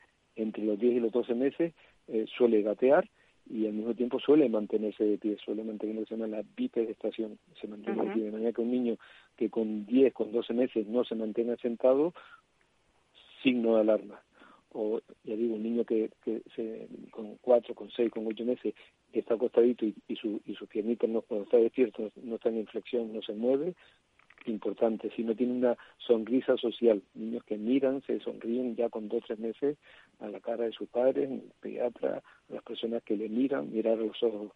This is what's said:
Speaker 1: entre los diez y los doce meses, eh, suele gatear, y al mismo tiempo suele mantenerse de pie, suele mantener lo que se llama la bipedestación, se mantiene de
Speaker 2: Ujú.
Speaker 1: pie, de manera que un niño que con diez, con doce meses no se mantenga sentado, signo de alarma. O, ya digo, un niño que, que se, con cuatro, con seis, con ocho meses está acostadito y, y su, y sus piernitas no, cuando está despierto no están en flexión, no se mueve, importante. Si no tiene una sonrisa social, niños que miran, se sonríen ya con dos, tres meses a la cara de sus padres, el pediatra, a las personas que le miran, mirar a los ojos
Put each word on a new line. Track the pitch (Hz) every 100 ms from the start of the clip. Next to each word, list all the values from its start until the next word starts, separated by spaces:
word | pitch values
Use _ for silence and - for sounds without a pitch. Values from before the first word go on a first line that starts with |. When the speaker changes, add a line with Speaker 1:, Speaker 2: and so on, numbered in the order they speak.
| _ _ _ -
Speaker 1:
entre | 110 107
los | 107 101
diez | 120 120
y |
los | 113
doce | 120 117 120
meses, | 139 - 170 - _ _ -
eh, | 113 110 -
suele | 120 107
gatear, | 104 101 127 156 - _ _ _ -
y | 113 107
al |
mismo | 107 113
tiempo | 110 120 127
suele | - 151 131
mantenerse | 110 104 107 107 -
de | 107 101
pie, | 107 101
suele | - 107
mantener | 110 107 107 110
lo |
que | 107
se | 113
llama | 110 107
la | 104 -
bipedestación, | 127 - 113 107 110 - 110 107 _ -
se | -
mantiene | 208 208 110
de | -
Speaker 2:
Ujú. |
Speaker 1:
pie, | 113 107
de |
manera | 107 117
que | 113
un | 117
niño | 127 120 107 - - _ -
que | 107
con | 117 110 107 104
diez, | 127 131
con | - 110
doce | 113 -
meses | 117 127 117 104
no | 120
se | 117 113
mantenga | 110 104 117 117
sentado, | 123 117 127 135 160 - - - _ _ _ _ _ _ _ _ - -
signo | 135 123 113 113
de |
alarma. | 107 107 101 101 _ _ - - _ -
O, | 107 113 - -
ya | - 107
digo, | 117 107
un |
niño | 110 117 110
que, | 110 110 -
que | - 110 - -
se, | 113 113 117 123 -
con | 113 107 107
cuatro, | - 120 113 113
con | 104
seis, | - 117
con | 113 110
ocho | 107
meses | 117 123 107 - - _ _
está | 120 - 110
acostadito | 120 - 120 117 110
y, | - -
y | 113
su, | 110 107 -
y | 101
sus | 104
piernitas | 113 107 117 113
no, | 113
cuando | - 107 98
está | 123
despierto | 113 - 123 - 104 -
no | 127 113
están | 117 113
en | 104
flexión, | 110 - 123 113
no | 107
se | -
mueve, | 107 120 139 170 180 _ _ _ _ _ - -
importante. | 107 110 98 113 107 107 -
Si |
no | 117 110
tiene | 127
una | 123 123 117 - -
sonrisa | - 117 107 127 - 123
social, | 120 - 120 104 -
niños | - 113 120
que | - 104
miran, | 107 135 135 135
se | - 110
sonríen | 113 107 110 120 127 113
ya | 117
con | 113 107
dos, | 117 -
tres | 110
meses | 113 107 143 147 - - - -
a | 107
la | 101
cara | - 117 117
de |
sus | - 101
padres, | 120 131 135 139
el | 120 - _
pediatra, | 107 107 120 - - - - - -
a |
las | 110
personas | - 113 113 117
que | - 104
le | 110
miran, | 110 135 139 147
mirar | 110 110 113
a |
los | 107 -
ojos | 117 104 104